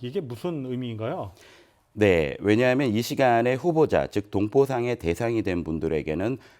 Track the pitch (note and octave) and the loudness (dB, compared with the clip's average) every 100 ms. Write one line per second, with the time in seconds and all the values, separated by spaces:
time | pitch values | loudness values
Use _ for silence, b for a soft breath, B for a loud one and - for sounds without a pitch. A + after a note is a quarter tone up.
0 | B2 F#3 C3 A#2 F3+ D#3 B2+ B2 A#2+ A2 | -10 -8 -8 -8 -8 -6 -6 -6 -6 -6
1 | A2+ E3 G2+ - B B B B _ G#2 | -8 -8 -10 -14 B B B B _ 2
2 | G#2 E2+ D2 - G2 G#2+ B2+ C3 C3+ G#2+ | 4 6 2 -2 2 4 4 2 0 0
3 | B2 D3 C3 A#2 B2 B2 F3+ D#3+ C#3 F2 | -2 2 4 4 2 0 0 2 4 2
4 | C#2 G#2 - G2 G#2+ C3+ C#3 B2 A#2+ A#2+ | 0 -4 -2 -2 2 2 2 0 -4 -4
5 | E2 - A#2 A2+ G2 F2 D#2+ D#2+ D#2 D#2 | -2 -2 -2 -2 -2 -2 -4 -4 -2 -2
6 | D2 D#2+ A2 C3+ B B | -4 -4 -4 -6 B B